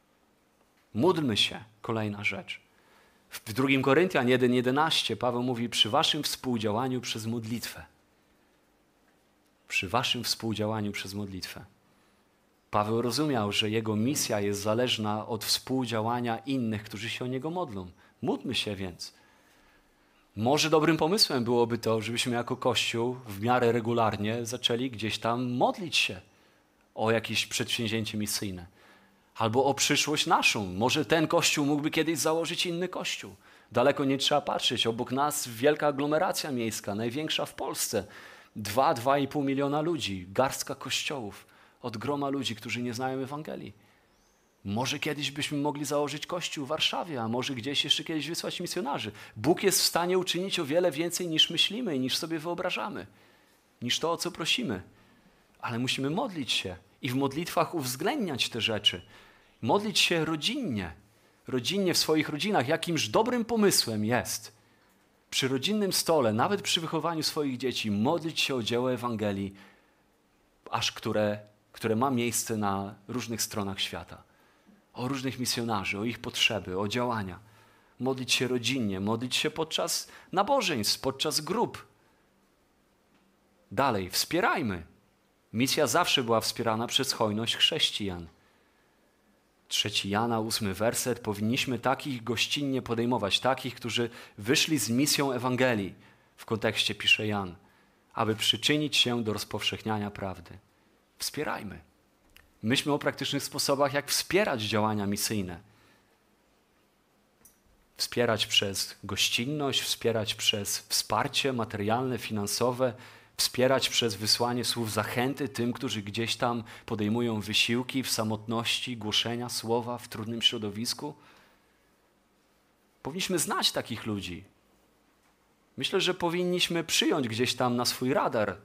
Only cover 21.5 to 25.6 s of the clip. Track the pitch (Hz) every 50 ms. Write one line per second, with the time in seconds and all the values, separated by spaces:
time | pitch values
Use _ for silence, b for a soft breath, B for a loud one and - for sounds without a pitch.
21.5 | 123 120 117 113 120 110 - 113 113 113 104 113 120 117 - 127 117 120 117 -
22.5 | 127 - - 131 113 - - - - 117 117 123 123 127 127 110 98 98 104 120
23.5 | 123 127 123 117 113 120 107 117 120 117 113 104 101 104 104 107 113 120 120 110
24.5 | 123 123 - - 120 117 127 135 117 95 110 107 - - - 113 117 123 127 123
25.5 | 123 127